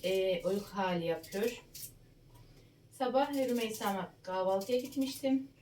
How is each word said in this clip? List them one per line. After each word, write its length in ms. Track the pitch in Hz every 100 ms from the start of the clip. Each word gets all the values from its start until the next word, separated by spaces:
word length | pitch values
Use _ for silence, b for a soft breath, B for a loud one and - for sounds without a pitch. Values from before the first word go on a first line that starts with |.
e, 380 | 180 190 190 175 175
uyku 300 | 202 - 196
hali 280 | 185 175 165
yapıyor. 580 | 160 - 196 240 247 - - - - - - - - B B B B B
Sabah 420 | - 254 262 285
Rümeysa'ma 800 | 277 247 240 220 214 208 190 175 -
kahvaltıya 560 | - 185 185 190 196 247
gitmiştim. 680 | 277 269 269 - 269 262 269 -